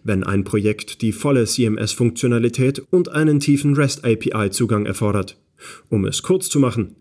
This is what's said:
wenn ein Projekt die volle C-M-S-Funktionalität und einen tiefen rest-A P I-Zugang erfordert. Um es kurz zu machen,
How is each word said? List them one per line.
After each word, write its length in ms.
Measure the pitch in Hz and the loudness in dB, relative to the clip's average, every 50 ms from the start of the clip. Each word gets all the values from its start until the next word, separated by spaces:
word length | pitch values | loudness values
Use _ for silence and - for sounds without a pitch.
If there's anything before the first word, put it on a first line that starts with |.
| - | -6
wenn 180 | 110 104 95 98 | -4 -2 -2 -2
ein 220 | - 101 101 98 | 0 0 -2 -2
Projekt 560 | - - 107 98 107 107 104 - - - - | 0 -2 0 0 0 -2 -2 -6 -14 -10 -4
die 120 | - 110 104 | -4 -4 -2
volle 340 | - - 143 139 127 113 | -2 0 0 2 2 2
C-M-S-Funktionalität 1400 | 107 - - 123 110 107 107 113 110 - - 123 117 117 - - 123 120 117 117 120 - - 127 131 143 - - - | 0 0 0 0 0 0 -2 -2 -4 -2 0 0 0 0 0 0 0 2 2 2 0 0 2 0 0 0 -2 -6 0
und 200 | - 185 175 - | 0 0 0 0
einen 300 | - 147 156 156 147 147 | 0 0 2 4 4 2
tiefen 340 | 143 - 143 139 143 147 143 | 4 4 2 2 4 2 2
rest-A 400 | 143 147 131 - - - 120 113 | 2 2 0 0 -2 0 0 0
P 160 | 107 - - - | 0 0 -4 -2
I-Zugang 500 | 110 107 98 - - 123 104 110 104 104 | 0 -2 -2 0 0 0 0 0 0 0
erfordert. 540 | 104 101 - 113 104 98 104 92 - - _ _ _ _ _ - - - - _ - | -2 -4 -2 0 0 0 0 -2 -4 -10 _ _ _ _ _ -20 -20 -20 -18 _ -4
Um 160 | - 104 95 | -2 0 0
es 180 | 98 - - - | 0 -2 -4 0
kurz 280 | - 185 185 185 - | 0 0 0 0 -2
zu 100 | - 147 | 0 2
machen, 360 | 135 123 113 120 101 - - _ | 2 2 2 -2 -4 -6 -6 _